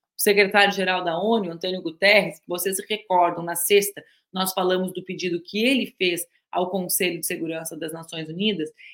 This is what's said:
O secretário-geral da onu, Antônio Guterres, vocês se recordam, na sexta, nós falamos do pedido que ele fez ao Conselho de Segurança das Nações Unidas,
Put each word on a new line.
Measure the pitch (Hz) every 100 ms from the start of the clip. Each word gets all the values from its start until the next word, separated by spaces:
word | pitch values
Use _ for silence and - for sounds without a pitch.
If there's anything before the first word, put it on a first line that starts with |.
| _ -
O |
secretário-geral | 208 202 196 202 196 190 185 185
da | 170 165
onu, | 208 226 180
Antônio | 165 185 185
Guterres, | 165 156 196 208 170 - -
vocês | 175 196 190
se | -
recordam, | 214 - 180 175 170
na | 170 170
sexta, | - 202 196 - - _ _
nós | 190 185
falamos | - 180 185 185
do | 185
pedido | 185 156 180 170
que | - 208 240
ele | 269 202 -
fez | 180 170 - _ -
ao | 175 180
Conselho | 196 175 - 180 170
de | -
Segurança | 170 165 160 165 160
das | 160
Nações | 160 165 165 160
Unidas, | 165 214 180 156 _ -